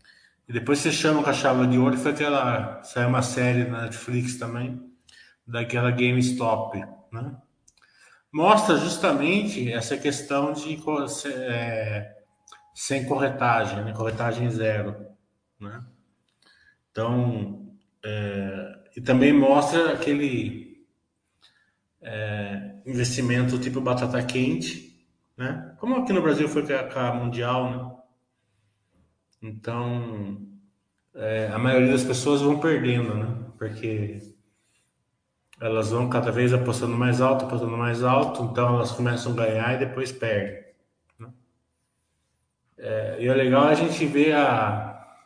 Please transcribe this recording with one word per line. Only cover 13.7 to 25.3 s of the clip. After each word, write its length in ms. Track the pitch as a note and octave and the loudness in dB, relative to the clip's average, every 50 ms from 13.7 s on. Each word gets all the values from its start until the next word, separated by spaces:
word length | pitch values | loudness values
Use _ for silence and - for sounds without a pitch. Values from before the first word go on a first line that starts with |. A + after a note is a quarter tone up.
| G#2 G2+ G#2+ | -2 -4 -6
né? 100 | A2 G#2+ | -6 -6
Corretagem 560 | A2 A2+ A#2 A2 - B2 A#2 A2+ A#2+ A#2+ A#2+ | -4 -4 -4 -4 -2 -2 -2 -2 -2 -2 -2
zero, 440 | A2 A2 A2 A2 G#2+ G#2 G2+ G#2 - - - - - _ _ _ _ _ _ _ _ _ | -2 0 0 0 0 0 -2 -6 -8 -10 -14 -18 -20 _ _ _ _ _ _ _ _ _
né? 240 | G#2 G2+ A2 B2 B2 B2 - _ _ _ _ _ _ _ _ _ _ _ _ _ _ _ _ _ _ _ | -14 -14 -14 -14 -16 -20 -20 _ _ _ _ _ _ _ _ _ _ _ _ _ _ _ _ _ _ _
Então, 840 | _ G#2+ A2 A#2 B2 B2 B2 A#2+ A2 G#2+ G2+ G2 G2+ - - - - - _ _ _ _ - | _ -4 -2 0 0 2 2 0 0 -2 -4 -6 -6 -10 -14 -18 -20 -20 _ _ _ _ -10
é, 760 | A2 G#2+ G#2+ G#2 G2+ G2+ G2+ G2 G2 F#2+ G2 G2+ - - - - _ _ | -6 -6 -4 -4 -4 -4 -4 -4 -4 -6 -8 -10 -12 -14 -18 -20 _ _
e 40 | B2 | -6
também 320 | B2 B2 B2+ B2+ C3 D3 D3 | 0 2 4 6 8 8 8
mostra 600 | C#3+ C3+ C3+ C#3 D3 D3 - E3 E3+ E3 D#3+ C#3 | 8 8 8 6 6 4 4 2 2 2 2 0
aquele, 960 | - - D3 C#3+ C#3+ D3 C#3 B2 A2+ G#2+ G#2 - - - - - - _ _ _ _ _ _ _ _ _ _ _ _ _ _ _ _ _ _ _ _ _ _ _ _ - | 0 0 0 0 0 0 0 -2 -2 -2 -4 -6 -8 -12 -16 -20 -20 _ _ _ _ _ _ _ _ _ _ _ _ _ _ _ _ _ _ _ _ _ _ _ _ -14
é, 800 | A#2 G#2+ G#2+ A2 G#2+ G#2 G#2 G2+ G2+ G2+ G2+ G2+ - - - - | -10 -8 -6 -6 -4 -4 -4 -4 -6 -6 -8 -8 -10 -14 -14 -10
investimento 760 | C3 B2+ B2 B2 B2 - - B2+ A#2+ B2 B2 B2 B2 B2+ B2 | -6 -2 -2 -2 0 0 0 0 0 2 2 2 0 0 -2
tipo 220 | - B2+ B2 C3 | -2 -4 -4 -2
batata 420 | B2+ B2 B2 B2+ C3 B2+ B2+ B2 B2 | -2 0 0 0 0 -2 -2 -2 -4
quente, 840 | - - B2+ B2+ C#3 D#3+ D#3+ - - - - - - - _ _ _ _ _ _ _ | -2 -2 -2 0 0 0 -2 -4 -6 -10 -12 -14 -20 -20 _ _ _ _ _ _ _